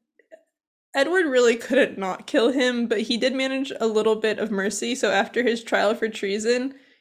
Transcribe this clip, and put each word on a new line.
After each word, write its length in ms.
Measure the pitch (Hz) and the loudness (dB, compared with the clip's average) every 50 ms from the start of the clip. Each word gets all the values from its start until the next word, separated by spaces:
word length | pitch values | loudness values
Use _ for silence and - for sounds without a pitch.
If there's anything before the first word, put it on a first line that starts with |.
| _ _ _ _ _ _ - _ _ _ _ _ _ _ _ _ _ _ - | _ _ _ _ _ _ -20 _ _ _ _ _ _ _ _ _ _ _ -2
Edward 320 | 269 277 320 349 381 359 | 0 0 2 2 2 2
really 300 | 294 254 247 247 233 240 | 4 4 4 4 4 4
couldn't 420 | 233 - - 247 254 240 - - - | 2 -2 0 2 2 2 2 0 -6
not 280 | 196 190 175 - - | -6 -6 -6 -8 -10
kill 240 | - - 277 220 269 | -2 0 2 2 4
him, 360 | 254 277 254 247 247 240 240 | 2 2 0 0 0 0 -2
but 160 | 226 233 202 | -2 -2 -2
he 160 | 233 233 240 220 | -2 -2 -2 0
did 160 | 220 269 262 | 0 0 0
manage 360 | 262 262 262 269 269 269 269 - - | 0 -2 -2 -2 -4 -4 -6 -6 -4
a 80 | 220 | -2
little 300 | 226 214 214 214 220 220 | 0 0 2 2 2 2
bit 220 | 214 220 220 214 214 | 2 0 -2 -2 -2
of 120 | - 220 | -4 -4
mercy. 440 | 202 196 190 208 208 - 233 233 247 | -2 -2 -2 -2 -2 -4 -4 -4 -2
So 160 | 269 - 214 | -2 0 2
after 320 | - 196 220 226 - 240 | 2 2 0 0 -2 0
his 200 | 247 254 233 233 | 0 0 0 -2
trial 320 | - - - 196 196 202 220 | -4 -2 0 2 2 2 0
for 140 | 226 220 220 | 0 -4 -6
treason, 680 | 220 - - 196 196 214 214 226 247 247 254 269 - - _ _ _ _ | -4 -6 -4 -4 -4 -2 0 0 0 0 -2 -6 -8 -12 _ _ _ _